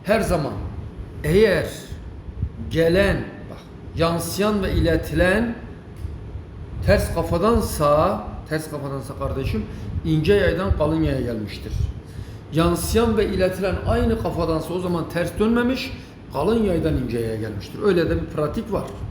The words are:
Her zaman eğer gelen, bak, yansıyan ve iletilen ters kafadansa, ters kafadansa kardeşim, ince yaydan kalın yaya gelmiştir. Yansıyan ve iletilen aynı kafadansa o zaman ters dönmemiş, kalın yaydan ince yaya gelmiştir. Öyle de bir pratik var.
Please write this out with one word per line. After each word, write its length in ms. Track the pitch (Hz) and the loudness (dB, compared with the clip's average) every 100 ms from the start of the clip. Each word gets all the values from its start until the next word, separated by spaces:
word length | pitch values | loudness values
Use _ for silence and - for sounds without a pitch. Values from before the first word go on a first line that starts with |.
Her 160 | 151 220 | 2 2
zaman 320 | 165 170 135 98 - - - - - - | 4 0 0 -4 -8 -8 -12 -12 -12 -6
eğer 420 | 151 185 220 165 120 - - - - - - - - - - | 2 6 6 4 -2 -8 -12 -12 -12 -12 -14 -6 -6 -4 -2
gelen, 460 | 156 165 180 196 147 110 - - | 2 4 6 4 2 -2 -10 -14
bak, 80 | - - - - - | -14 -16 -16 -10 0
yansıyan 680 | 165 170 - 175 208 208 | 2 2 -2 0 2 2
ve 100 | 185 | 2
iletilen 840 | 160 165 160 - 151 180 202 233 233 - - - - - - - - - - - - - | 4 4 2 2 2 4 4 2 -4 -10 -14 -14 -12 -10 -10 -10 -12 -12 -14 -10 -2 4
ters 280 | 208 - | 4 4
kafadansa, 1080 | 170 160 170 208 233 180 - 147 151 175 214 - - - | -2 0 2 4 4 2 2 4 6 4 0 -6 -12 -4
ters 220 | 156 156 | -4 -4
kafadansa 440 | 147 139 135 120 131 | -8 -6 -6 -8 -6
kardeşim, 460 | 135 135 135 220 214 - - - | -4 -2 -2 -2 -4 -8 -6 -4
ince 280 | 165 156 156 | 2 2 6
yaydan 420 | 202 180 160 196 190 | 6 4 2 0 2
kalın 240 | 156 160 | 2 2
yaya 180 | 151 135 | 2 0
gelmiştir. 520 | 120 110 104 - - - - - - - - - - | -2 -4 -6 -8 -6 -2 -2 -4 -12 -14 -14 -14 -4
Yansıyan 640 | 143 175 170 - 220 233 214 | 2 2 2 2 2 4 2
ve 100 | 202 | 2
iletilen 480 | 185 185 185 190 175 - | 2 0 2 -2 0 0
aynı 360 | 233 240 226 | 2 2 0
kafadansa 520 | 175 160 165 160 156 | -2 0 0 0 -2
o 60 | 180 | -4
zaman 280 | 180 175 143 | -2 -2 -2
ters 300 | 170 175 - | -2 -2 2
dönmemiş, 540 | 214 240 240 262 - - - - - | 2 4 2 0 -4 -10 -14 -18 -8
kalın 300 | 135 170 226 | -2 2 2
yaydan 340 | 208 165 151 139 | 2 2 2 0
ince 220 | 123 120 | -2 -2
yaya 180 | 113 110 | -2 -4
gelmiştir. 460 | 107 101 - - | -6 -6 -10 0
Öyle 260 | 208 170 156 | 2 4 2
de 60 | 165 | 0
bir 40 | 156 | -2
pratik 460 | 160 151 226 220 | -2 -2 -2 -4
var. 120 | 196 - - - | -4 -4 -10 -10